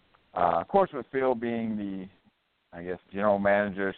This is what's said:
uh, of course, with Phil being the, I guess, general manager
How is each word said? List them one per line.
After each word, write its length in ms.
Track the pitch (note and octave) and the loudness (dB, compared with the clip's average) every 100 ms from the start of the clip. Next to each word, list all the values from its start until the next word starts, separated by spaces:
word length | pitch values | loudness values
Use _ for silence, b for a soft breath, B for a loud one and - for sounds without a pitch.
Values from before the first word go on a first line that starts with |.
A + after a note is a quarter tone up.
| _ _ _ - | _ _ _ 0
uh, 260 | F3 A#2+ | 0 0
of 80 | - | 2
course, 200 | G3 F3+ | 2 2
with 120 | C#3 - | -2 -6
Phil 240 | C3+ C3 A#2 | 0 0 0
being 400 | A#2 A#2 A2+ G#2+ | -2 -2 -4 -4
the, 320 | G2+ F#2+ F#2+ - _ _ _ _ _ F2 | -6 -8 -10 -18 _ _ _ _ _ -12
I 40 | |
guess, 180 | F2+ F2 _ | -8 -10 _
general 280 | G2 G#2 G2+ | 0 2 4
manager 540 | G2+ G2+ G#2 F#2 G2 | 4 4 2 -2 -4